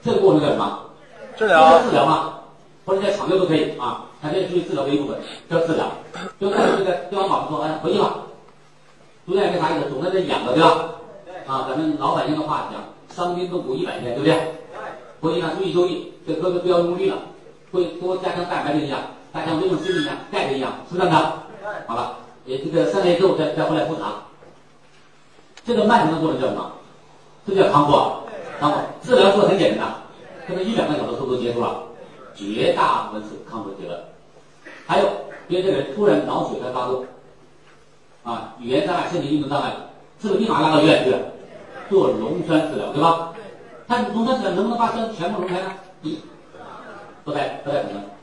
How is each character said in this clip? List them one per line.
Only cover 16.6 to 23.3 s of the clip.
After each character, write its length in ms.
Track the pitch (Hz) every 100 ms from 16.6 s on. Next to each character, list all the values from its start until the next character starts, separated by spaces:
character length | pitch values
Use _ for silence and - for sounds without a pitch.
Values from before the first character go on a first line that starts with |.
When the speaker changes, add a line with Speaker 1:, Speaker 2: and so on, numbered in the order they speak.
| 180
Speaker 1:
要 100 | 175
用 180 | 170 180
力 120 | 190
了， 60 | - - - - - -
会 140 | 180 170 -
多 180 | 180 185
加 120 | 180
强 120 | 175 175
蛋 200 | 165 151
白 80 |
质 60 | 151
营 80 | 139
养， 120 | 127 - - -
加 140 | 160 160
强 160 | 160
维 60 | 190
生 80 | 165
素 60 |
的 160 | - 175
营 60 | 147
养、 100 | - -
钙 160 | - -
的 60 |
营 60 | 131
养， 120 | 127 - -
是 60 | 175
不 80 |
是 60 | 185
这 40 |
样 80 | 160
的？ 120 | 151 - - - 208 208 -
好 80 |
了， 240 | - - - - - -
也 120 | 135
这 100 | 156
个 160 | 156 -
三 160 | 196
个 80 | 180
月 80 | 170
之 100 |
后 80 | 190